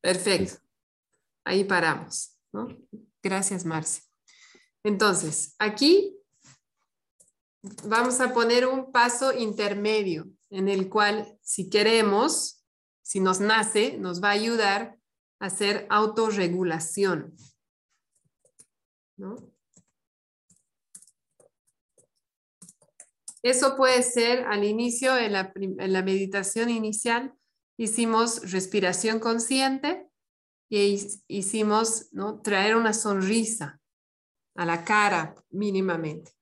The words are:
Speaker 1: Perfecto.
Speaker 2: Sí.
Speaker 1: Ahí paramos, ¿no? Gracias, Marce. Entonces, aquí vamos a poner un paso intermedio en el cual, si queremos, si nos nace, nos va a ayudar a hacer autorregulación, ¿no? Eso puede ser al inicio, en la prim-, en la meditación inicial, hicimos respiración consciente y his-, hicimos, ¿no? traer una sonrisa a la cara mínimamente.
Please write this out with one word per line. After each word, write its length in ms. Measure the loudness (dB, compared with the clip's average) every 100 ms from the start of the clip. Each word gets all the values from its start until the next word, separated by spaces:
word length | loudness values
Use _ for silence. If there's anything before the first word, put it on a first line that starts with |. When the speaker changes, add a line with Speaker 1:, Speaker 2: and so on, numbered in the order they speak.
Speaker 1:
Perfecto. 540 | 0 0 2 0 0 -6
Speaker 2:
Sí. 40 | _ _ _ _ _ _ _ _ -2
Speaker 1:
Ahí 180 | 0
paramos, 760 | 2 2 0 -2 -6 -12 -12 _ _
¿no? 160 | -12 -10 -14 _ -20 _ _
Gracias, 440 | -4 -2 -2 -4 -4
Marce. 360 | -6 -6 -8 _ _ _ _ -20 -20 _ _
Entonces, 720 | -4 2 2 2 -2 -6 -8 _
aquí 580 | -4 2 4 6 4 -8 _ _ _ _ _ _ _ _ _ _ -20 _ _ _ -20 -14
vamos 360 | 0 0 2 0
a 140 | 0
poner 340 | 2 4 4 2
un 240 | 0 0
paso 420 | 2 2 2 0
intermedio 920 | 0 -2 -2 -2 0 0 0 0 -4 -8 _ _
en 180 | -2 0
el 220 | 0 0
cual, 480 | 2 2 0 -6 -14
si 280 | -8 -6 0
queremos, 920 | 2 4 4 4 4 2 0 -4 -10 _ _ _ _
si 160 | -8 0
nos 200 | 0 2
nace, 580 | 4 2 4 2 0 -2
nos 260 | -6 -2
va 60 | 2
a 40 |
ayudar 640 | 2 0 2 2 2 -4 -14 _ _ _ _
a 60 | -10
hacer 380 | -2 0 -2 2
autorregulación, 1500 | 2 2 2 0 2 0 0 -2 -2 -6 0 0 0 -6 -18 -20 _ _ _ _ _ _ _ _ _ _ _ _ _ _ _ _ -14
¿no? 380 | -12 -12 -16 _ _ _ _ _ _ _ _ _ _ _ _ _ _ -20 _ _ _ _ _ _ _ _ _ _ _ _ _ _ _ _ -20 _ _ _ -20 _ -20 -4 0
Eso 300 | 2 2 4
puede 260 | 4 4
ser 440 | 2 2 2 0 0
al 160 | 0
inicio, 520 | 0 0 -2 0 0 2
en 180 | 0
la 200 | -2 -4
prim-, 260 | -6 -8 -6
en 140 | -2
la 80 | -2
meditación 680 | 0 -2 -2 -4 -4 -2 -2
inicial, 600 | -2 -4 -4 -2 -2 -4 _ _ _ _ -8
hicimos 720 | -4 0 2 2 2 -2 -4
respiración 680 | -4 0 0 0 0 -2 0
consciente 920 | -2 -2 0 0 0 0 -4 -6 -10 _ _ _ _ _ _
y 120 | 2
his-, 440 | 2 2 -4 -14 _
hicimos, 840 | -6 -4 0 2 2 2 -2 -6
¿no? 300 | -8 -8 -6
traer 340 | -2 2 4 4
una 160 | 2
sonrisa 880 | 0 0 0 2 2 0 -4 -8 -12 _ _ _ _ _ _ _ -6
a 100 | -2
la 180 | -2
cara 520 | 0 2 4 0 -4 -10 _
mínimamente. 800 | -4 -2 0 -2 -2 -4 -8 -16 _